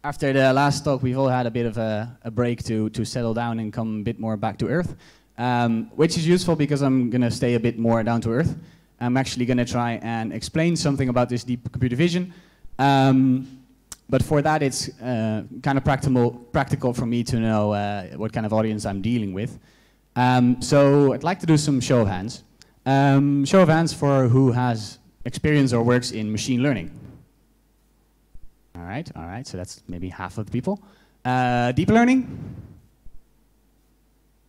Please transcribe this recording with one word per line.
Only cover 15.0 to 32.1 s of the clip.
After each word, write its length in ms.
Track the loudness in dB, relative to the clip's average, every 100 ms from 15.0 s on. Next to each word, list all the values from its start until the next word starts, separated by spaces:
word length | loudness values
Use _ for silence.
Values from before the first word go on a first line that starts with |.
uh, 420 | -6 -2 -2 -4 -6 -6
kind 120 | -2 0
of 60 |
practical, 480 | 0 0 0 2 2
practical 640 | 0 -6 -4 -2 -2 -2
for 140 | -2 -2
me 180 | -2
to 160 | -2 -2
know, 320 | 0 0 0
uh, 340 | 0 -4 -6 -10
what 220 | -8 -8
kind 140 | -6 -2
of 60 |
audience 340 | 0 0 -2 -6
I'm 160 | -4
dealing 300 | -2 -2 -4
with. 260 | -6 -8 -10 -20 _ _ _ _
Um, 480 | 0 2 4 4 2
so 500 | 2 4 6 6 4
I'd 120 | 2
like 160 | -2 -4
to 60 | 2
do 100 | 2
some 240 | 4 0
show 220 | 2 2
of 40 | 2
hands. 380 | 0 -6 -12 -18 _ _ _ 0
Um, 580 | 4 6 4 4 2
show 180 | 4 6
of 60 | 6
hands 240 | 4 2
for 360 | 0 2 4 4
who 240 | 6 4
has 480 | 4 0 -2 -6 -14 _ _
experience 480 | -12 -4 0 2 2
or 100 | 2
works 300 | 2 2 0
in 180 | -6 -4
machine 320 | -4 -2 0
learning. 300 | 0 -2 -6 -14 -20 -20 _ _ _ _ _ _ _ _ _ _ _ -18 -18 -20 _ -16
All 80 |
right, 260 | -10 -10 -10 -12
all 100 | -12
right, 180 | -12
so 120 | -12 -12
that's 260 | -12 -14 -14
maybe 200 | -12 -10
half 300 | -10 -10 -8
of 80 | -6
the 60 |
people. 280 | -6 -4 -6 -10 _ _ _
Uh, 480 | -2 0 2 2 0
deep 160 | 0 2
learning? 500 | 4 4